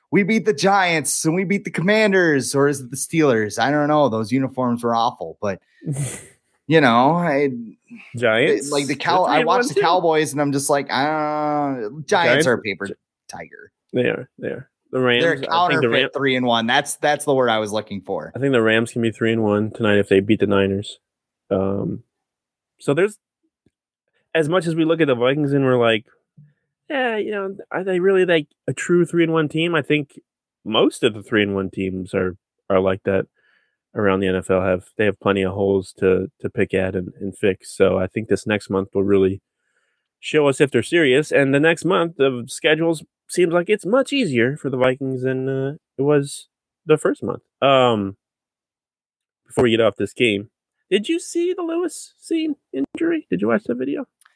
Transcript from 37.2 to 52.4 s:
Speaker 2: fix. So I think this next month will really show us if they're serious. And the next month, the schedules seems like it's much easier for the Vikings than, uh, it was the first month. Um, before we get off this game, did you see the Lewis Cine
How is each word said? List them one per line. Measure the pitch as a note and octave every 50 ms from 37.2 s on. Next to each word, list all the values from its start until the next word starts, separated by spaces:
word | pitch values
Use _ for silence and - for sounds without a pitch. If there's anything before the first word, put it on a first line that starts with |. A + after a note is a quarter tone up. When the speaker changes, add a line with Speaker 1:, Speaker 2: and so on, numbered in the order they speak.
| G2 G2 -
Speaker 2:
fix. | - - G2+ F#2+ - - - -
So | - F#2+ F#2 F#2
I | F#2+ F#2
think | F#2+ - A2+ A2 -
this | G2+ - -
next | A2 G#2+ G#2 - -
month | G2+ F#2+ G2 - -
will | G2 F#2+
really | G2 G2+ G2 F#2+ F#2+ G2 G2+ _ _ _ _ _ _ _ _ _ _ _ _ _ _ _ _
show | - - - D3+ D3
us | C#3+ C3 -
if | D3+ C3+
they're | - A#2+ A2
serious. | - E3+ F3 D#3+ C3 B2 C#3+ D#3 - -
And | C#3 C#3 C3+ C3+
the | C#3+
next | D3+ E3 E3+ D#3+ -
month, | E3 F#3+ F3+ E3+ E3+ E3
the | - C3+ C#3 B2+ A#2+ A#2
schedules | B2+ - - - D3+ D#3 D#3 E3 E3 E3 D#3 - _ _ _ _
seems | - - F3 F3+ E3+
like | E3 F3 E3+ F#3+
it's | G#3+ G#3 -
much | E3+ A3+ C4+ C4 - C#4+
easier | C#4 B3 E3 C3 A#2 A2+ B2+ D3
for | - - C#3
the | C3
Vikings | B2+ B2+ C3 C3 - C3+ C3 C3 B2+ B2+
than, | C3 C3 C3 C3 C3+
uh, | C3+ C3+ C3+ C#3 D3+ - _ _ -
it | - C3+
was | C#3+ D3+ C#3+ C#3+ C#3 - - - _ _ _ _ _ _ _ -
the | D#3+ D#3
first | D3 - F3+ D4 - -
month. | G2 - - _ _ _ -
Um, | - C3+ C3+ C3 B2+ B2 A2+ G#2 G2 G2 G2 _ _ _ _ _ _ _ _ _ _ _ _ _ _ _ _ _ _ _ _ _ _ _ _ _ _
before | _ - C#3 B2+
we | A#2+
get | A2 A2
off | A2+ G#2+ -
this | - G#2 - -
game, | - B2 A#2 G#2 G2 G#2 - _ _ _ _ _ _ _ -
did | F3+ G#3+ G#3+ -
you | E4 F4
see | - - - E4 E4+ F4+ F4+
the | G4 F4
Lewis | E4 E4 E4+ F#4 D#4 - - - - _ _
Cine | - - E4 D#4+